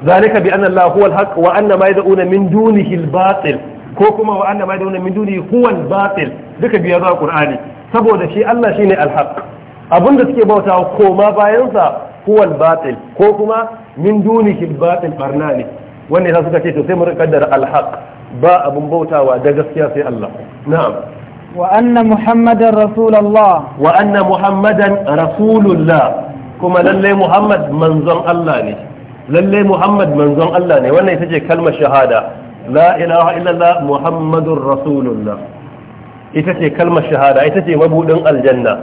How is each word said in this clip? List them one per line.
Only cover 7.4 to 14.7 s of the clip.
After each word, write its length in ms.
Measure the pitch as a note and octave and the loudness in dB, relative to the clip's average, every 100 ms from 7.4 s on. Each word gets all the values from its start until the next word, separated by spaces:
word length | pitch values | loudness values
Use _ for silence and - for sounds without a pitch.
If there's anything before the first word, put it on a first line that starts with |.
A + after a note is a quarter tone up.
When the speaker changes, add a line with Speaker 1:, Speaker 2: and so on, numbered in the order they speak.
| D3 B2+ - - - | -2 -4 -10 -18 -4
Speaker 1:
Saboda 380 | A3+ A3+ G3 E3+ | 0 2 0 -2
shi 140 | G3+ | -2
Allah 260 | G#3+ A#3 A3+ F#3+ | 0 0 0 0
shine 160 | G3+ | 0
al-haq. 480 | F#3+ D3 D#3 C#3+ - - - - - - | 2 0 -2 -4 -6 -14 -18 -20 -20 0
Abinda 320 | E3+ F#3+ C#4 B3+ | 2 4 4 2
suke 140 | B3+ G#3 | 2 2
bautawa 480 | G#3 G3 F#3 F#3 | 2 2 0 -2
koma 380 | - G3+ F3+ G#3 | 2 2 4 2
bayan 320 | G3+ G#3 A3 B3+ | 2 2 2 0
sa 320 | G#3 D#3 - - - - | 0 0 -2 -14 -12 0
huwa 200 | G#3+ F#3+ | 2 2
al-batil. 480 | C#3 D#3+ D#3+ D#3+ A#2 - - | 2 0 0 -4 -10 -12 0
Ko 160 | G#3 | 2
kuma 320 | G#3 G#3+ A3 A3+ - - - | 2 -2 -2 -4 -10 -20 -4
min 240 | F3+ G#3+ | -2 0
dunihi 400 | G3+ A3+ G#3 F#3 E3 | 2 2 2 0 -4